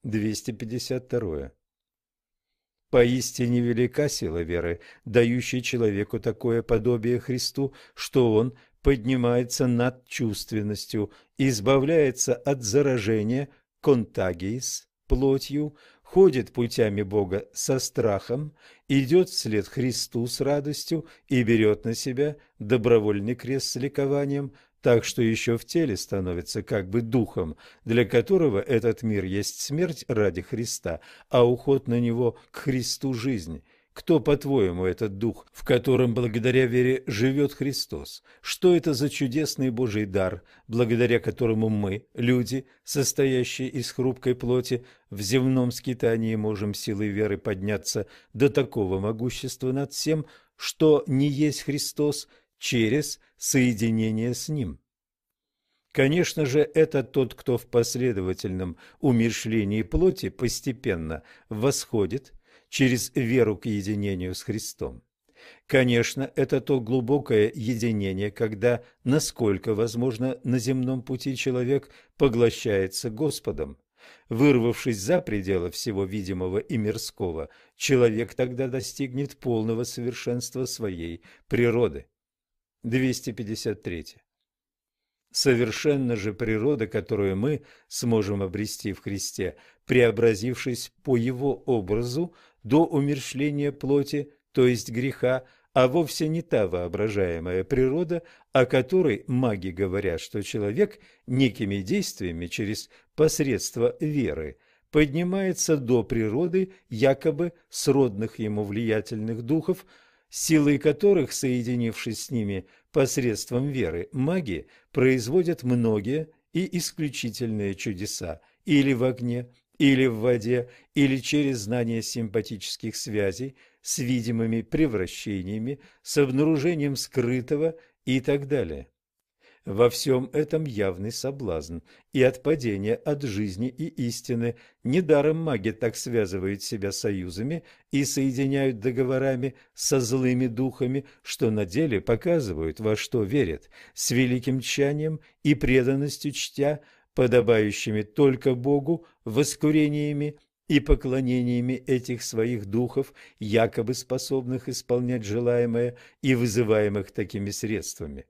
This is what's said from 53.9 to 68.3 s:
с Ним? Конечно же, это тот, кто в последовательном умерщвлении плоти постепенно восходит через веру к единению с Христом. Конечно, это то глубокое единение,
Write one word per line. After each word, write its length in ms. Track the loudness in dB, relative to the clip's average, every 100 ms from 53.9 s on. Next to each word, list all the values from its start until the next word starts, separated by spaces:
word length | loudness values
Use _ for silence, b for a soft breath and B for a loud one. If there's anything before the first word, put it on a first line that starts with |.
| 2 0 0 -2
с 140 | -4 -6
Ним? 320 | -4 -4 -8 _ _ _ _ _ _ _ _ _ _ _
Конечно 540 | 2 2 4 0 0 2
же, 140 | 2
это 440 | 2 4 2 2
тот, 300 | 0 0 0
кто 240 | -2 -2 -2
в 80 | 2
последовательном 1120 | 0 2 0 -2 0 -2 -4 -4 -4 -6 -8 B B
умерщвлении 840 | 2 4 2 0 -2 0 0 -2
плоти 480 | 0 2 2 2 -8
постепенно 920 | -4 -4 -4 -6 -4 -4 -4 -4 -8 b b b
восходит 840 | -2 0 0 -2 -2 0 -4 -10 -20 b b b
через 420 | 2 2 2 -2
веру 420 | -4 0 4 2 2
к 100 | -4
единению 680 | -4 -2 -4 -2 -4 -6
с 80 | -8
Христом. 600 | -8 -8 -8 -8 -10 -10 _ _ _ B B B _
Конечно, 640 | 2 4 2 0 -4 -6
это 260 | -2 0 0
то 200 | 0 -2
глубокое 720 | 0 -2 2 0 2 4 4
единение, 760 | 2 -4 0 0 0 -2 -2 -4